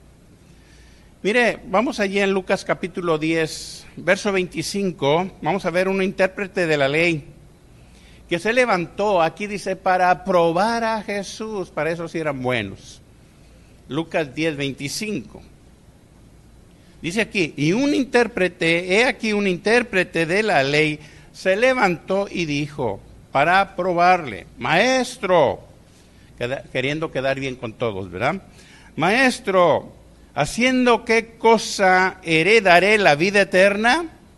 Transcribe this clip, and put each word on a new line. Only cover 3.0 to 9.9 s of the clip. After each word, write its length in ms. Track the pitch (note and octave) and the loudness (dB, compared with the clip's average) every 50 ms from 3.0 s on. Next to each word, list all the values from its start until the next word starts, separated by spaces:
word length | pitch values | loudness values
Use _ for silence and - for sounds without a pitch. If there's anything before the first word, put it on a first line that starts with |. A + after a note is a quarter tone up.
| F3 F3 D#3+ D#3 | -2 -2 -2 0
diez, 680 | D3+ D#3+ E3 E3 D#3+ D#3 - - - - - - - - - | 0 -2 0 0 -2 -4 -6 -10 -14 -16 -16 -18 -20 -20 -18
verso 360 | - A#2+ E3 F#3+ G3 - G#3+ | -6 -2 -2 -2 0 -2 -2
veinticinco, 1000 | G3 F#3+ F3+ E3+ - D#3+ D3 - - G3+ G3+ F#3 E3 - C#3 C#3 D3 E3 F#3 F#3+ - - | -2 -2 -2 -4 -6 -8 -8 -6 -4 -4 -4 -4 -4 -2 0 0 2 0 0 -4 -8 -6
vamos 240 | - D3+ F3 G3 - | -4 -4 -2 -2 -2
a 60 | F3+ | -2
ver 160 | E3 F3+ F#3+ F#3+ | -2 0 0 0
un 160 | F#3+ G3 F#3+ | 0 0 -2
intérprete 640 | F#3+ G3+ - - C#4+ C#4+ - G3+ F#3 - G3+ F3 D#3+ | -2 0 0 0 0 -2 -4 -10 -6 -4 -2 0 0
de 100 | D#3 D3 | 2 2
la 100 | C#3 C3+ | 2 2
ley 380 | C#3+ D#3+ E3+ F3 E3 D3 C#3 - - - - - - _ - - - - - - - - - - - - - - | 2 2 0 0 0 -2 -6 -10 -18 -20 -20 -20 -20 _ -20 -20 -20 -20 -20 -20 -20 -20 -20 -20 -20 -20 -10 -6
que 100 | E3+ E3+ | -6 -4
se 140 | - G#3+ A#3 | -2 0 0
levantó, 680 | B3+ B3+ A#3+ G#3 F3+ E3+ D3+ - - G3+ G#3+ G3+ F3 | 2 2 2 2 0 -2 -4 -6 -4 -2 0 2 2
aquí 260 | D#3+ D#3+ D#3+ - G#3 G3+ | 2 0 0 -4 -10 -10
dice, 280 | G#3 F#3+ - G3 F#3+ F#3 | -8 -8 -6 -6 -8 -4
para 460 | - F#3+ | -2 0